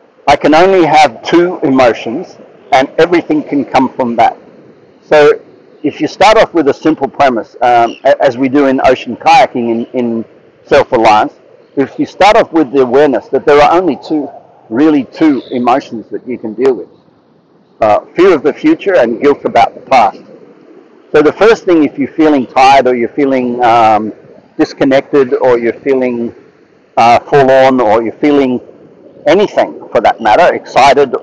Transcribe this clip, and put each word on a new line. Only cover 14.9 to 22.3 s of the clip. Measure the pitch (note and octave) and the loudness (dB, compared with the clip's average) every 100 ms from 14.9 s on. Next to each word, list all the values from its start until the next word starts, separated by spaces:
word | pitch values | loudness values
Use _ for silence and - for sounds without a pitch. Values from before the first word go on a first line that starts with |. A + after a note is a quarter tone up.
| D3 A2 | 0 -4
two | - D#3 B2 - | -2 -2 -2 -4
emotions | B2 B2 C3+ - A2+ - | -6 -4 -4 -6 -14 -12
that | G2 B2 | -14 -12
you | A#2 | -12
can | A2 | -10
deal | G#2 C3 | -4 -2
with, | G#2 - _ _ _ _ _ _ _ _ - | -2 -8 _ _ _ _ _ _ _ _ -4
uh, | G#2+ G#2 - - | -2 -2 -4 0
fear | F#3+ | 2
of | D3+ | 2
the | C#3+ | -2
future | - D#3 E3 G3 F3 | -2 -2 -2 0 0
and | A#2+ A2 | 0 0
guilt | C#3+ C3+ A#2+ | -2 -2 -2
about | A#2 A#2 - | 0 -2 -4
the | |
past. | - C3 G2 - - - - _ _ - _ _ _ | -2 0 0 -4 -16 -20 -20 _ _ -20 _ _ _
So | D3+ | 0
the | D3+ | 0
first | - G#3+ G#3+ | 2 2 2
thing, | F#3+ E3 C#3 | 0 0 0
if | C#3+ | -4
you're | B2 | -8
feeling | - D#3 | -2 0